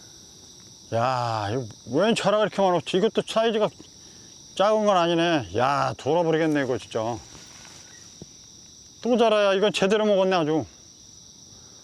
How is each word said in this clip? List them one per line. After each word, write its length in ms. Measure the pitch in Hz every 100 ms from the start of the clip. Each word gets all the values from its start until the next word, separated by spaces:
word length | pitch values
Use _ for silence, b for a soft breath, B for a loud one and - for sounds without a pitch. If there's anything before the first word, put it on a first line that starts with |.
| B B B B B - - - -
야, 540 | 113 123 127 120 110 101
이거 160 | 123 113 - -
웬 240 | 127 208
자라가 300 | 226 - 208
이렇게 180 | 202 -
많았지? 340 | 196 175 - 185
이것도 260 | 220 - -
사이즈가 400 | 220 226 214 202 - - B B B B B - -
작은 300 | 196 220 208
건 100 | 190
아니네. 600 | 170 170 170 160 95 95
야, 340 | 131 143 135 117
돌아버리겠네, 640 | 131 165 165 160 160 147
이거 140 | 131 120
진짜. 400 | - 113 110 117 - B B B B B B B B - - - - - - - - -
또 140 | 226 240
자라야. 360 | 226 214 202
이건 180 | 190 208
제대로 340 | - 196 214 214
먹었네, 300 | 196 190 185
아주. 280 | 151 156 113 - - - - - - - - B B B